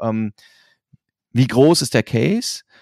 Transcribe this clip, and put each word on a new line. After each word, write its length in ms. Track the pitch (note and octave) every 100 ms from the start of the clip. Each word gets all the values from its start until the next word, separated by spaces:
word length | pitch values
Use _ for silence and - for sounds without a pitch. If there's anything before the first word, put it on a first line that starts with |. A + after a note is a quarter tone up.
ähm, 320 | A2+ A2 G#2+ - _ _ _ _ _ _ _ _ _
wie 160 | A#2+ B2+
groß 340 | B2 D3 E3+
ist 120 | C3+
der 100 | A#2
Case? 600 | - A#2 C3+ A3 - - _ _